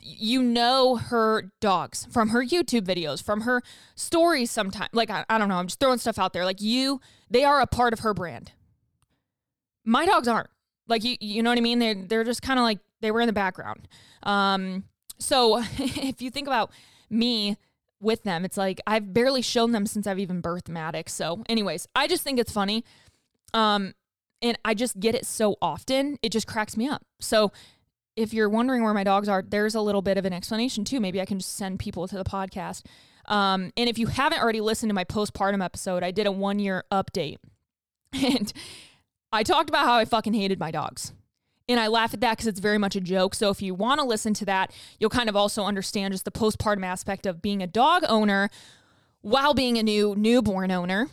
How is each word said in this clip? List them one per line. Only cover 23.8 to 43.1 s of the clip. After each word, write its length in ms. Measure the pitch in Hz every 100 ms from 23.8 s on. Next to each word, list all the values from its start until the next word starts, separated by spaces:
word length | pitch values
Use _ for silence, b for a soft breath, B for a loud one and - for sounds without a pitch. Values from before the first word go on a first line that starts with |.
| 190 - _ _ _ _
and 160 | 233 220
I 100 | 214
just 240 | 214 247 190
get 140 | 220
it 120 | 233 -
so 300 | - 208 -
often, 560 | 170 156 - 262 285 285
it 100 | 233
just 140 | 220 -
cracks 300 | 220 214 220
me 120 | 269
up. 160 | 254 - _
So 320 | - 220 208 B B B B _ _ -
if 160 | 220
you're 160 | 220 214
wondering 340 | 220 254 254
where 120 | 220
my 100 | 208
dogs 240 | 196 196 208
are, 140 | 190
there's 320 | 190 208 214
a 60 | 220
little 220 | 208 202
bit 160 | 190 190
of 60 |
an 80 | 185
explanation 520 | 190 - 220 254 214
too. 160 | 202 277
Maybe 200 | 185 185
I 40 |
can 140 | 190 196
just 180 | - -
send 220 | 196 190
people 280 | 208 180 185
to 80 | 202
the 80 |
podcast. 600 | 196 196 190 196 170 180 B B B B -
Um, 460 | 208 196 190 180 -
and 120 | 240
if 100 | 220
you 80 | 233
haven't 360 | - 294 320
already 180 | 233 220
listened 300 | 214 220 220
to 40 |
my 100 | 196
postpartum 600 | 180 214 208 - 196 202
episode, 380 | 190 - 190 180
I 80 | 180
did 160 | 185 208
a 60 |
one-year 520 | 190 196 202 196 185 -
update. 460 | 196 - 185 143 -
<laughs> 720 | - _ _ _ _ _ _
And 400 | 262 262 233 208 B B B B B B _ _
I 100 | 220
talked 260 | 226 311 311
about 160 | 294
how 100 | 277
I 100 | 240
fucking 300 | 220 220 214
hated 260 | 220 196 185
my 100 | 160
dogs. 420 | 160 - - - - _ _ _ _ -
And 120 | 240
I 80 | 220
laugh 260 | 226 226
at 60 | 208
that 180 | 240 220
'cause 80 | 226
it's 140 | 196
very 180 | 208 208
much 160 | 196
a 60 | 196
joke. 340 | 180